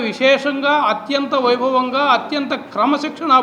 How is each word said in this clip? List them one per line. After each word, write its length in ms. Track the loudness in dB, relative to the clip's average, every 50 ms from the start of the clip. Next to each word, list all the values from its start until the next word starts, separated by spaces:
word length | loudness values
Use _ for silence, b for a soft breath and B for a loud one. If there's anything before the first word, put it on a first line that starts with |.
| 0 -2
విశేషంగా 680 | -2 0 2 2 2 2 2 -2 -2 0 0 0 0 2 2 0 -2
అత్యంత 420 | -2 -4 -4 -4 -4 -2 -2 -2 0 2
వైభవంగా 580 | 2 2 2 0 0 0 0 0 0 -2 0 2 2 2
అత్యంత 360 | 2 0 -4 -4 -4 -4 -4 -6 -6 -8 -8 -2
క్రమశిక్షణా 640 | 0 2 2 2 0 -2 -6 -8 -6 0 2 4 4